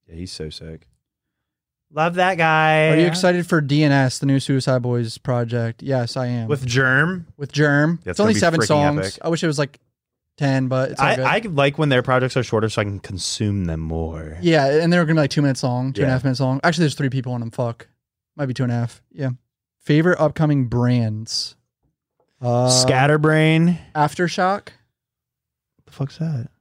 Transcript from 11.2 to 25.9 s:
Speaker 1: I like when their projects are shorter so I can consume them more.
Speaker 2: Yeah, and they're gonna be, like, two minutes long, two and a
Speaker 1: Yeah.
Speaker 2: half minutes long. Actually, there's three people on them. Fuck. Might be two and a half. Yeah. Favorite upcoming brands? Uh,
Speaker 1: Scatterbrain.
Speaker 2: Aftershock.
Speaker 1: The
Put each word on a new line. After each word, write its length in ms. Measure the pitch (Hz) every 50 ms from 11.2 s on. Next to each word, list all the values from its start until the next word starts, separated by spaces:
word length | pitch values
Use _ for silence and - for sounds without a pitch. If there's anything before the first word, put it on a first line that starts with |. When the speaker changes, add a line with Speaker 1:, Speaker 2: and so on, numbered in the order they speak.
| 131
Speaker 1:
I 280 | 127 156 214 226 214 160
like 240 | 139 139 143 143
when 120 | - 156 147
their 120 | 131 123
projects 340 | 123 131 127 127 127 127 -
are 60 | 135 117
shorter 260 | - - 107 107 110
so 120 | - -
I 40 | 107
can 140 | 104 101 98
consume 640 | - - 98 90 - - - - 110 104 101 101 92
them 140 | 85 80 80
more. 560 | 80 80 80 82 82 80 82 82 80 78 - 87
Speaker 2:
Yeah, 240 | 175 170 165 151 135
and 240 | 135 147 156 170 170
they're 120 | 175 175 170
gonna 100 | 151 165
be, 60 | 160
like, 80 | 147 139
two 100 | - 156
minutes 220 | 143 139 131 - -
long, 300 | 127 123 123 127 135 135
two 80 | -
and 60 | 139
a 20 | 135
Speaker 1:
Yeah. 40 | 131
Speaker 2:
half 100 | 127 -
minutes 160 | 139 127 120
long. 200 | 135 127 131 135 -
Actually, 200 | 170 165 160 170
there's 100 | 143 -
three 140 | - 143 135
people 240 | 123 135 123 127 123
on 60 | 120
them. 100 | 117 113
Fuck. 360 | - - 127 117 117 _ - _ _ _ _ _ _ _ _ _ _
Might 120 | 151 147
be 60 | 131 123
two 100 | - 131
and 80 | 120
a 40 | 120
half. 260 | 120 117 117 - - _ _
Yeah. 180 | _ 160 139 131 123 - _ _ _ _ _ _ _ _
Favorite 400 | _ - 147 151 160 180 175 -
upcoming 460 | 160 151 - - 156 151 147 139 127
brands? 880 | 117 113 120 120 123 123 123 113 110 107 107 113 - - - - - - _ _ _ _ _ _ _ _ _ _ _ _ _ _ _ _ _
Uh, 260 | 127 120 120 120 123 127
Speaker 1:
Scatterbrain. 1080 | 127 127 127 127 123 135 143 143 151 156 151 156 156 156 156 156 160 160 165 175 175 160 - - _
Speaker 2:
Aftershock. 760 | 156 147 151 - - 180 165 - - 180 185 196 208 _ - - _ _ _ _ _ _ _ _ _ _ _ _ _ _ _ _ _ _ _ _ _ _
Speaker 1:
The 60 | -